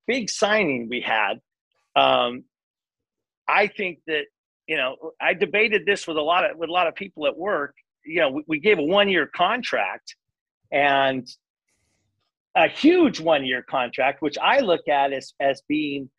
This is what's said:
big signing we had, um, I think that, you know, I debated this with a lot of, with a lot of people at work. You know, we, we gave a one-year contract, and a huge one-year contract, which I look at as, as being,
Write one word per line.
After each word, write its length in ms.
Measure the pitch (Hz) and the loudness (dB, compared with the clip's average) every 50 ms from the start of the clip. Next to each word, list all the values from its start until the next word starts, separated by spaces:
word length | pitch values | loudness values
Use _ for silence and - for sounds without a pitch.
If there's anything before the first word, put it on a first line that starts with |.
| _ | _
big 220 | - 240 269 208 - | -4 -2 -2 -4 -6
signing 580 | - - 214 202 214 220 196 151 131 120 117 110 | -4 -2 0 2 2 2 2 0 0 -2 -4 -6
we 120 | 123 120 | -6 -6
had, 340 | - - 113 110 104 101 113 123 _ _ _ _ _ _ _ _ _ _ - | -2 -2 0 0 0 0 -2 -6 _ _ _ _ _ _ _ _ _ _ 0
um, 480 | 139 135 135 131 127 123 120 123 131 - _ _ _ _ _ _ _ _ _ _ _ _ _ _ _ _ _ _ _ _ | 2 4 4 4 2 0 -2 -4 -8 -14 _ _ _ _ _ _ _ _ _ _ _ _ _ _ _ _ _ _ _ _
I 200 | - 151 190 208 | 0 2 2 2
think 320 | 202 - - 196 180 160 - _ | 0 -2 -6 -8 -8 -8 -10 _
that, 160 | 160 156 147 143 - _ _ _ _ _ _ _ | -6 -4 -4 -4 -8 _ _ _ _ _ _ _
you 100 | - 156 | -6 -4
know, 180 | 147 127 131 135 - - 160 - - | -4 -2 -4 -6 -8 -12 -16 -10 -4
I 120 | 135 165 185 | -2 -2 0
debated 520 | 160 202 156 202 208 220 226 214 196 156 | 0 -2 0 0 0 2 2 0 0 0
this 220 | 196 202 - - | -2 -2 -2 -4
with 100 | 170 156 | -4 -4
a 40 | 156 | -2
lot 280 | 147 160 175 185 175 151 | 0 0 2 2 2 0
of, 80 | 151 | -2
with 120 | 160 165 156 | -6 -6 -2
a 40 | 175 | 0
lot 140 | 180 175 | 0 0
of 80 | 160 - | 0 -2
people 320 | - 196 185 - 160 147 | -6 -12 -14 -8 -4 -4
at 100 | 139 - | -4 -2
work. 380 | 151 175 208 196 151 143 139 - _ _ _ _ _ _ | -4 -4 -4 -4 -4 -4 -6 -10 _ _ _ _ _ _
You 160 | 147 160 175 | -6 -2 0
know, 80 | - - | 0 0
we, 120 | 131 156 151 | 0 -4 -6
we 120 | 156 156 147 | -6 -6 0
gave 200 | 151 214 208 165 | 2 2 2 4
a 40 | 143 | 2
one-year 440 | 156 196 202 208 196 190 165 135 - - | 2 2 2 2 2 2 0 -2 -2 -2
contract, 800 | - 175 196 233 254 - - 139 113 98 95 107 120 _ - - - _ _ _ _ _ _ _ _ _ _ | 0 0 0 0 -2 -4 -4 -2 -2 -2 -4 -6 -10 _ -20 -20 -20 _ _ _ _ _ _ _ _ _ _
and 560 | 151 139 143 143 139 139 135 135 131 127 120 - - - _ _ _ _ _ _ _ _ _ _ _ _ _ _ _ _ _ _ _ _ _ _ - | 0 2 2 4 4 4 2 2 0 -2 -6 -10 -16 -20 _ _ _ _ _ _ _ _ _ _ _ _ _ _ _ _ _ _ _ _ _ _ 0
a 140 | 180 160 151 | 2 2 2
huge 500 | - - - 311 359 370 320 226 165 - | 2 2 4 4 6 6 4 2 2 0
one-year 440 | 160 165 160 139 135 127 127 123 - - | 0 2 2 2 2 -2 -4 -4 -4 -4
contract, 520 | 151 131 123 117 - - 127 139 135 - | -2 -2 -2 -2 -2 -2 0 0 0 -2
which 160 | 160 147 - | -4 -4 -2
I 240 | - - 196 247 277 | 0 2 2 4 4
look 260 | 254 185 165 156 - | 2 2 0 0 0
at 240 | 156 143 139 139 139 | 0 2 2 2 0
as, 220 | 135 131 - - - - | -2 -6 -8 -12 -6 -2
as 200 | 139 139 135 - - | -2 -2 -2 -2 -4
being, 420 | - 147 151 151 147 139 139 135 131 _ | -4 -4 -2 -2 -4 -6 -8 -10 -12 _